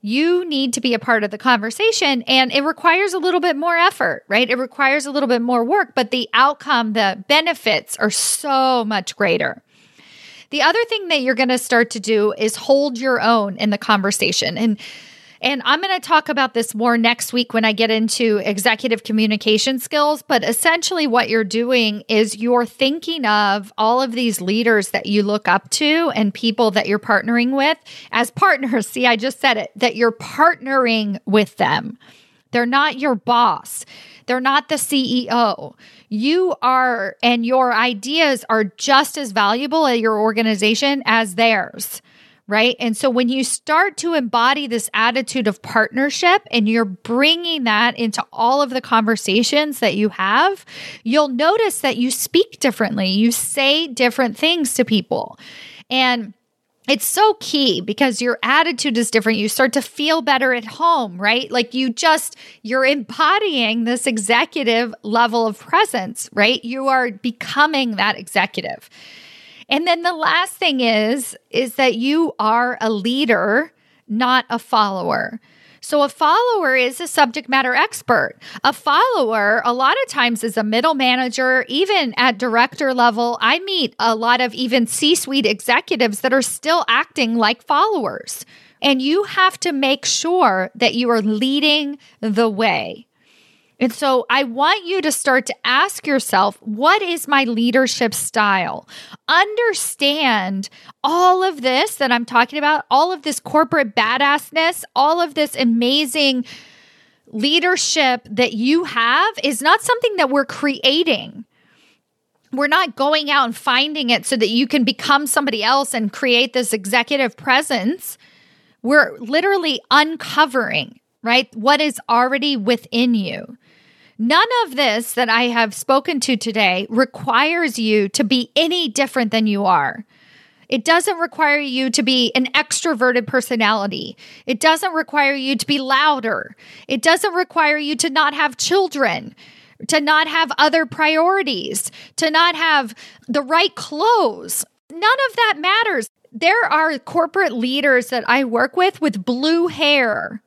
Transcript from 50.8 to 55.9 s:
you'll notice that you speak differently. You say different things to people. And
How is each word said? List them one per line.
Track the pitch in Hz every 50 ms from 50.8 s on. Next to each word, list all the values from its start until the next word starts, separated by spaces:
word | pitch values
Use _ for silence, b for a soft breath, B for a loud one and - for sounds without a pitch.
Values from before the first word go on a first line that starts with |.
| B B B B B
you'll | 226 233 302 302 285
notice | 262 240 294 320 392 440 453 415 - -
that | - 277 254
you | - 240 254
speak | 247 - - - - 330 403 - - -
differently. | - 269 226 - 220 196 220 208 190 185
You | 185 202 220 233
say | 233 - - - - - 269 269 285 311 330
different | 311 247 - 262 247 233 - 262 240 220
things | - - 320 339 349 302 247 -
to | - 247
people. | - 226 208 180 _ - - - - - B B B B B B B B B B
And | _